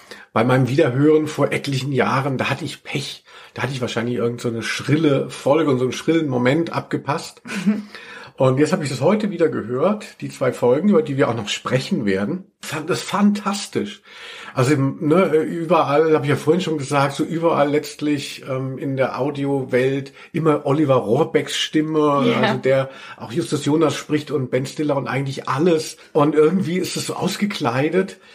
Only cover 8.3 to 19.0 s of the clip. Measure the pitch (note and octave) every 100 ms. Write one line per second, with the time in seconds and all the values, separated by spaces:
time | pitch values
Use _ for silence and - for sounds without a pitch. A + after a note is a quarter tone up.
8.3 | - C3 C3 D3 E3+ C#3+ C3+ D3 G#3+ G#3+
9.3 | E3+ D#3 B2 G#2+ B2+ F3+ G#3 - - C3+
10.3 | - B2+ - B2 C3+ G#3 E3+ D#3 C3+ C3
11.3 | A#2 G#2 - - C3 - F3 G#2 F#2+ G#2
12.3 | F3+ - _ - D#3 D3+ E3 - F#3+ G#3
13.3 | G#3 G3 G3+ - - G#3 - - - -
14.3 | - - - B2+ D3+ C3+ - D3 E3+ F3
15.3 | D#3 D3+ E3+ E3 E3+ C#3 D3 D#3+ D3+ C#3
16.3 | C#3 D3 F3+ E3 D#3 C3+ C#3+ C#3 C#3 D#3
17.3 | D#3+ E3 C#3 C#3+ D3 D3 - D3+ D3 C#3
18.3 | - - C3 C3 C3 D3+ C3+